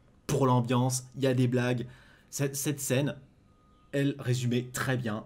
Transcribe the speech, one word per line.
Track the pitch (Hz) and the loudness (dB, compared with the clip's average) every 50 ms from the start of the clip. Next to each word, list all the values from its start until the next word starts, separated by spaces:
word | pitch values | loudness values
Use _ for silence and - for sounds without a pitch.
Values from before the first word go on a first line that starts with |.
| _ _ _ - _ | _ _ _ -14 _
pour | - 147 143 135 | -4 0 2 4
l'ambiance, | 127 123 123 117 117 127 123 127 131 127 - - - - | 4 4 4 2 2 2 2 2 2 0 -2 -6 -10 -6
il | 139 131 | -2 0
y | |
a | 135 127 | 2 2
des | 127 127 120 | 4 2 2
blagues. | 123 123 123 123 127 120 - - - - - - - - - _ | 2 2 0 0 0 -2 -4 -8 -12 -18 -20 -20 -20 -20 -20 _
Cette, | - - 143 139 139 | -6 -4 -4 -2 -2
cette | - - 156 147 - | -4 -4 -4 -4 -4
scène, | - - 123 135 143 123 - - - - - _ _ _ _ _ _ _ - _ _ _ - | -2 0 0 2 2 0 -2 -6 -12 -20 -20 _ _ _ _ _ _ _ -20 _ _ _ -2
elle | 139 139 139 143 - | 0 0 0 0 -2
résumait | - 123 123 123 123 120 120 123 123 - - | -2 -2 0 0 0 0 0 0 -2 -2 -6
très | - - 135 131 | -4 -2 -2 -2
bien | 123 123 110 104 110 107 | -2 -2 -4 -4 -6 -8